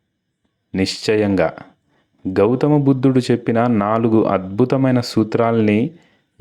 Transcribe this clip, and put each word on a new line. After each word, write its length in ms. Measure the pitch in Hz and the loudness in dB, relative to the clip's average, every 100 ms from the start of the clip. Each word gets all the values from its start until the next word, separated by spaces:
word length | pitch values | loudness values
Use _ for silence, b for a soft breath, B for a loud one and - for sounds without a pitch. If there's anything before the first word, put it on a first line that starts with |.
| _ _ _ _ _ _ _ 95 | _ _ _ _ _ _ _ -4
నిశ్చయంగా. 760 | 95 - - 107 101 95 80 - - _ _ _ _ _ 95 | -4 -4 -2 0 0 0 -2 -4 -20 _ _ _ _ _ -6
గౌతమ 500 | 95 104 127 147 151 | 0 2 2 0 2
బుద్ధుడు 420 | 135 131 135 127 | 2 2 2 2
చెప్పిన 480 | 120 117 - 117 120 | 0 -2 0 0 0
నాలుగు 560 | 110 104 113 117 110 | 0 0 0 2 2
అద్భుతమైన 760 | - 95 92 101 127 135 131 123 | 2 -2 -4 -2 0 0 0 0
సూత్రాల్ని 880 | - 113 107 113 117 113 107 104 147 b b b b - | -2 -2 -2 0 0 0 2 0 -2 b b b b -8